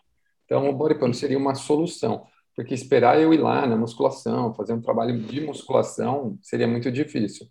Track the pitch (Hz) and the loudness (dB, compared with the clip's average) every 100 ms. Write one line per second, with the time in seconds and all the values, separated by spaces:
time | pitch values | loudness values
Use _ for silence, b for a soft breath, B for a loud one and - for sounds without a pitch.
0 | _ _ _ _ - 131 139 135 156 151 | _ _ _ _ -2 0 0 0 0 2
1 | 123 120 139 135 139 131 - 151 165 - | 2 0 0 0 0 -2 0 0 0 -2
2 | 120 - b b b - 120 131 - 135 | -4 -4 b b b -12 -6 -6 2 4
3 | 117 147 160 160 117 127 135 113 120 - | 6 6 6 4 4 2 2 0 -2 0
4 | 135 - 117 123 117 113 110 117 120 113 | -2 0 -4 -2 -2 -4 -6 -4 -2 -2
5 | 117 117 107 131 151 135 - 127 - - | 0 -4 -4 -6 -6 -8 0 0 0 -2
6 | 131 147 123 - - 120 117 117 127 123 | -2 -2 -4 -10 -6 -2 0 0 -2 -2
7 | 151 131 101 - - | -4 -2 -4 -6 -20